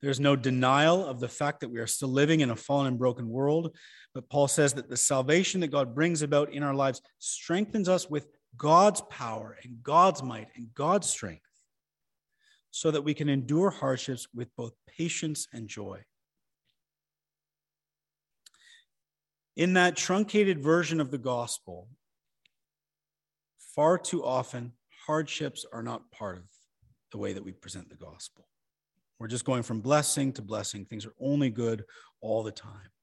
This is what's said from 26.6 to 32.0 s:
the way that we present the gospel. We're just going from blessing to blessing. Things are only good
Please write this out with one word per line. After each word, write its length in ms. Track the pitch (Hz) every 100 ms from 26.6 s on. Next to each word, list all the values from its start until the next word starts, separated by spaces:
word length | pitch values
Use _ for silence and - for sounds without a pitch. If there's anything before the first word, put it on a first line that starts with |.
| _ _ _ _ _
the 60 | 104
way 160 | 101
that 100 | 95
we 80 | 95
present 380 | 95 - 92 85
the 60 | 82
gospel. 520 | 80 - - _ _ _ _ _ _ _ _ _
We're 80 | 113
just 180 | 120 120
going 180 | 190
from 180 | - 113
blessing 520 | 110 147 147 - 139
to 80 | 127
blessing. 440 | 101 107 104 104 95
Things 200 | 110 104
are 80 | _
only 300 | 135 143 135
good 340 | 110 117 110 107 -